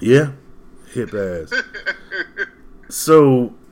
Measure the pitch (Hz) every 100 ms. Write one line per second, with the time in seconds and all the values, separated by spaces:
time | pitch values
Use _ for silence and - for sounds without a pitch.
0 | 110 135 147 135 - - - - - 123
1 | 107 104 95 87 78 - - - - -
2 | - - - - - - - - - -
3 | 156 160 143 127 117 - -